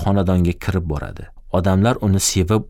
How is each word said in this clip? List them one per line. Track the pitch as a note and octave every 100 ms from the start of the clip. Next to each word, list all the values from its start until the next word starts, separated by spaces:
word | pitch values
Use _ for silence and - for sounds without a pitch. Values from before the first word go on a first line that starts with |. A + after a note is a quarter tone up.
xonadonga | - G2 F2+ F#2 F2 F2
kirib | - F#2 F2
boradi. | D2 G#1 - - - -
Odamlar | F2+ F#2 F#2+ G#2+ -
uni | G#2 F#2+
sevib | - - F2 G#2+ -